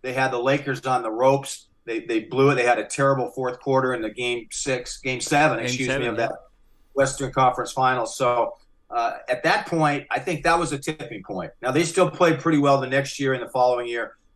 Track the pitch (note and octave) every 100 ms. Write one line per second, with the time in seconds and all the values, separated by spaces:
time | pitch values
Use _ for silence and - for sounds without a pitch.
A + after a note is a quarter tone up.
0 | C3 C3 C3 B2 B2+ C#3+ C#3 A#2+ C3 B2+
1 | A2+ A2 - C#3 C#3 - _ _ - A2+
2 | A2+ A2+ G#2+ B2 C#3 C3+ B2 A2+ - -
3 | C#3 C3+ B2 - B2+ B2 C3+ C3 B2+ B2
4 | G#2+ A2 B2 A#2+ A2+ - C#3 B2 - -
5 | C3 B2 - D3+ D3+ A#2+ B2 B2+ B2+ C3+
6 | A#2+ A2 A#2 - - _ _ _ _ -
7 | C3 - C3+ C3+ B2+ - B2 C3 B2+ A#2
8 | A2+ - B2+ A#2+ - - _ _ - -
9 | F3 - - - D#3+ F#3 - E3 D3+ C#3+
10 | - C3 C3+ D#3 E3+ E3+ D#3 C#3 D#3 D#3
11 | - G#2+ - F#2 F2+ - B2 C#3 E3 F#3
12 | F3 - F3 C#3+ E3 D3+ C#3+ C#3 B2+ C#3
13 | C3+ - C#3 B2+ A2+ C3 B2 B2 A#2+ A#2
14 | A2+ - _